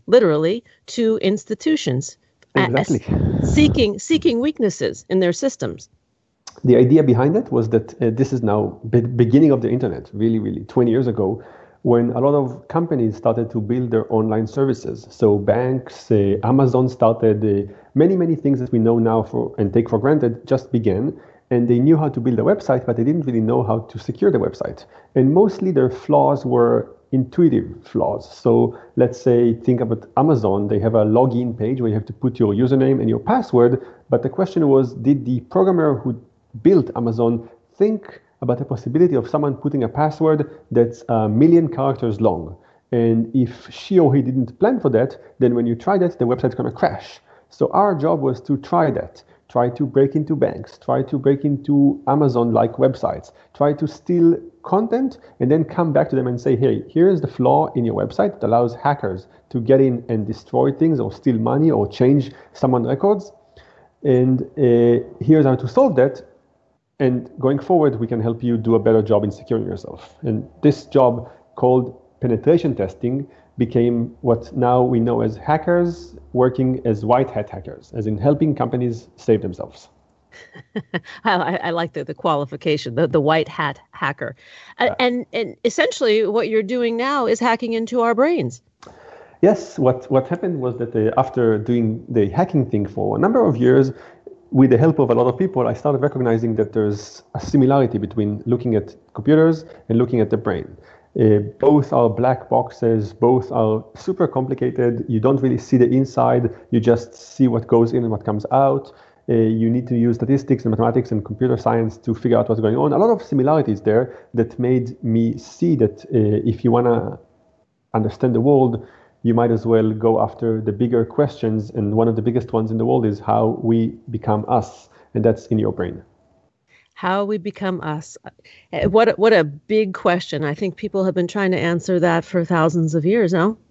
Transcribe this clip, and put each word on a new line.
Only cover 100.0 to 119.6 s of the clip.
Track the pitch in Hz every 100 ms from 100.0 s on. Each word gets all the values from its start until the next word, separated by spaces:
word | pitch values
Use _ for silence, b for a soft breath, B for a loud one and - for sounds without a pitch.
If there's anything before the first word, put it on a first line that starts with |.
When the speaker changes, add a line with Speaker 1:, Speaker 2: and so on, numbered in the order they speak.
| 120 123
Speaker 2:
at | 107
the | 107
brain. | 107 90 - - b b b -
Uh, | 110 104 104 -
both | 135 147 139
are | 131 117
black | 101 127 135 -
boxes, | 123 - - 117 113 101
both | - 120 127 -
are | 117 110 110 - -
super | - 185 165
complicated. | 135 131 131 127 - 120 117 -
You | 110
don't | 131 139
really | 131 120
see | - 127
the | 120
inside, | 131 135 - 123 123 117 B B
you | 120
just | 113 117 - -
see | - - 131
what | 113 113
goes | 117 117
in | 123
and | 117
what | 104
comes | - 104 -
out. | 131 135 139 - - b b b
Uh, |
you | 117 113 113 113
need | 123 123
to | 120
use | 120 117
statistics | 123 139 - 127
and | 117
mathematics | 107 117 120 123
and | 110 -
computer | 110 127 120
science | 117 117 113 -
to | -
figure | 110 120 117
out | 110
what's | 110
going | 107 123
on. | 147
A | 143
lot | 226
of | 214
similarities | - 139 131 156 123 98
there | 110 110 131 B B
that | 117 113 -
made | 123 127 117 -
me | 117 113 117 -
see | - - 170 139
that, | 107 - -
uh, | 123 104 104 117
if | -
you | 117
wanna | 120 120 117 101 - _ _ _ _ _ _ _
understand | 113 107 - 127 117
the |
world, | 131 139 127 113 B B B B
you | 117
might | 113 120
as | 110